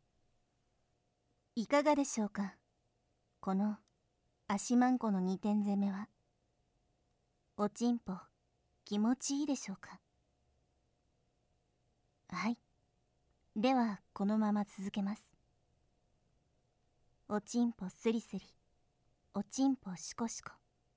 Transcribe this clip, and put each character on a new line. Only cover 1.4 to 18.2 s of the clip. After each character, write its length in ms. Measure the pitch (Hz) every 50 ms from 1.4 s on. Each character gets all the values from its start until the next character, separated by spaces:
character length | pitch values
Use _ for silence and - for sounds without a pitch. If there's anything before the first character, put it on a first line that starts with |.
| _ _ -
い 120 | 240 202
か 160 | - 277 294
が 120 | 285 302 294
で 100 | 285 277
し 160 | - - 226
ょ 60 | 208
う 20 | 202
か、 280 | - 202 202 190 - - _ _ _ _ _ _ _ _ _ _ _ _ _ _ _ _
こ 140 | - 190 190
の 240 | 190 208 214 208 - _ _ _ _ _ _ _ _ _ _ _ _ _ -
足 280 | 202 202 - - 240
マ 140 | 247 247 254
ン 80 | 254 240
コ 120 | 226 220
の 80 | 196 185
二 180 | 180 185 190 185
点 240 | - 214 208 208
攻 160 | 202 202 202 202
め 120 | 202 196
は。 200 | 190 196 220 - _ _ _ _ _ _ _ _ _ _ _ _ _ _ _ _ _ _ _ _ _ _ _ _ _ _ _ _ _
お 140 | - 208 208
ち 200 | - - 233 240
ん 80 | 240 233
ぽ、 200 | - - 185 - - - _ _ _ _ _ _ _ _ _ _ -
気 140 | - 202 208
持 180 | 214 233 254
ち 200 | - - - 277
い 60 | 277 302
い 20 |
で 100 | 294 269
し 140 | - - -
ょ 40 | 190
う 20 | -
か。 200 | - - - - _ _ _ _ _ _ _ _ _ _ _ _ _ _ _ _ _ _ _ _ _ _ _ _ _ _ _ _ _ _ _ _ _ _ _ _ _ _ _ _ _ _ _ _ _ -
は 220 | 185 175 185 226
い。 80 | 240 - _ _ _ _ _ _ _ _ _ _ _ _ _ _ _ _ _ _ -
で 160 | 220 202 262
は、 300 | 269 254 233 226 196 - - _
こ 140 | - - 196
の 100 | 202 214
ま 160 | 220 214 208
ま 140 | 208 208 202
続 240 | - - - 190 202
け 100 | - 208
ま 160 | 196 202 220
す。 60 | - - - - _ _ _ _ _ _ _ _ _ _ _ _ _ _ _ _ _ _ _ _ _ _ _ _ _ _ _ _ _ _ _ _ _ _ _ _ _ _ -
お 100 | 208 208
ち 240 | - - - 240 240
ん 80 | 233
ぽ 160 | - - 185 185
ス 240 | - - - 226
リ 80 | 233 226